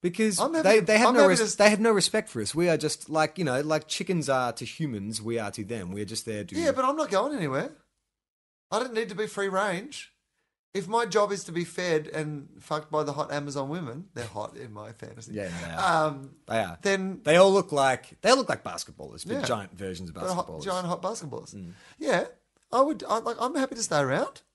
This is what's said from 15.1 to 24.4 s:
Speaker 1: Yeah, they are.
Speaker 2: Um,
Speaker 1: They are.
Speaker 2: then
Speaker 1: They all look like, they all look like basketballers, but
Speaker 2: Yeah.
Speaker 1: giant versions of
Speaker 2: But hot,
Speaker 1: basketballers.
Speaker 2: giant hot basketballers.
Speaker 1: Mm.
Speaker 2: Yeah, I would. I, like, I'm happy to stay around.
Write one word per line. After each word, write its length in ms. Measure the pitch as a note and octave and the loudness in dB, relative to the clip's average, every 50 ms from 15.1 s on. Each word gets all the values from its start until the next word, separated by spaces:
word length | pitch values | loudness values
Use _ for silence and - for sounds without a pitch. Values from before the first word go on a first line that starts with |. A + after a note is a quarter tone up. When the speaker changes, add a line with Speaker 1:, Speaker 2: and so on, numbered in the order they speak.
| - - A2 G#2+ G#2+ | -16 -18 -16 -12 -8
Speaker 1:
Yeah, 140 | G#2 G2+ F#2 E2+ E2+ E2 | -8 -8 -6 -8 -8 -8
they 80 | E2 | -8
are. 360 | E2 E3 F#3 F#3 E3+ D#3+ D#3 D#3 | -6 -2 0 2 2 2 2 0
Speaker 2:
Um, 240 | D3 C3+ C3+ C3+ - _ _ - | -2 -6 -12 -16 -20 _ _ -4
Speaker 1:
They 120 | A2+ A2+ | -2 -2
are. 180 | G#2 F2 E2 - - | -2 -2 -6 -4 0
Speaker 2:
then 380 | G3+ G3 F#3+ F#3+ F#3+ F#3+ - - | 0 0 0 0 -4 -8 -6 2
Speaker 1:
They 140 | D3 D#3 F3 | 4 8 8
all 140 | F#3+ G3 | 8 8
look 200 | F#3+ G3 F#3 F#3+ | 8 4 2 2
like, 460 | D#3 C#3+ C#3 C3+ C3 A#2+ - - - _ | 0 2 4 4 2 0 -4 -14 -20 _
they 80 | - G3 | 4 4
all 80 | B3+ C4+ | 6 6
look 120 | B3 - | 4 0
like 140 | C3+ - - | -2 -4 -4
basketballers, 640 | - F2 E2+ - - D2+ _ D2 C#2+ A#1 - - | -10 -10 -10 -12 -12 -14 _ -16 -16 -14 -14 -10
but 120 | D#2+ A2 - | -8 -6 -4
Speaker 2:
Yeah. 40 | - | -2
Speaker 1:
giant 300 | A#2+ B2 A2 G2 F#2 - | -2 -2 -2 -4 -10 -12
versions 340 | F2+ G2 F#2+ F#2 F2 F#2 E2+ | -10 -10 -10 -8 -8 -10 -12
of 60 | D#2+ | -10
Speaker 2:
But 120 | - - F#3 | -8 -6 -6
hot, 180 | F#3 F3 - - | -4 -4 -6 -8
Speaker 1:
basketballers. 160 | F3+ D#3+ D3 | -10 -10 -6
Speaker 2:
giant 220 | G3 F#3 F#3 F3+ F3 | -4 -4 -4 -2 -4
hot 140 | F3+ F3+ | -6 -4
basketballers. 540 | F3+ F#3 A3 - F3+ D3 A#2+ - - - - | -6 -8 -8 -8 -10 -12 -12 -12 -14 -14 -16
Speaker 1:
Mm. 160 | G2+ F#3+ E3+ F3 - - - - _ | -16 -16 -16 -16 -18 -20 -20 -16 _
Speaker 2:
Yeah, 280 | D#4 D4+ A3+ F3 G#3+ - - _ _ _ _ _ _ _ - | -2 0 0 0 0 -4 -10 _ _ _ _ _ _ _ 2
I 80 | A#3 | 2
would. 220 | C4+ D4 D4+ F#3 - - | 2 2 2 -4 -2 -2
I, 120 | G3+ A3+ | -2 -2
like, 180 | A3+ A3+ A#3+ A3 | 0 -4 -4 -4
I'm 160 | A3 B3+ E4+ | -4 -2 -2
happy 200 | D#4 C4 C4+ C#4 | -2 -2 -2 -4
to 80 | A#3+ A3 | -6 -6
stay 160 | - F3 D3 | 0 0 2
around. 420 | C#3+ C3 C3 E3+ C4 - - - | 2 2 0 0 -2 -4 -6 -18